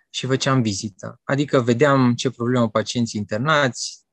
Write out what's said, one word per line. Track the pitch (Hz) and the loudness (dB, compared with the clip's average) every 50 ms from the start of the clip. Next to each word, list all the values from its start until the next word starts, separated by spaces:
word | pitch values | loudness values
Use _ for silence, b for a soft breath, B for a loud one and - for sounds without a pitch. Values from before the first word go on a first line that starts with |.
| _ _ | _ _
și | - - - | -10 -8 -4
făceam | 127 135 131 - 139 135 131 | -2 -2 0 0 2 2 2
vizită. | 113 107 98 98 - 104 95 - 110 110 120 _ - | 2 0 -2 -4 -8 -10 -12 -12 -16 -16 -16 _ -6
Adică | - 139 139 147 - - 135 | -4 -2 -2 -2 0 0 0
vedeam | 117 123 117 120 147 143 139 135 127 123 120 | 2 2 2 4 4 4 4 4 4 2 2
ce | - - 127 | 0 -2 -4
problemă | - - 117 123 127 123 117 | -4 -2 -2 0 2 2 0
au | 107 | 0
pacienții | - 110 107 - - 123 117 110 - 107 | 0 -2 -4 -2 -2 -2 -2 -2 -4 -6
internați, | 101 - 107 107 131 156 156 147 143 123 - - - - - - _ _ | -6 -4 -4 -4 0 0 2 2 2 0 -2 -6 -10 -12 -12 -16 _ _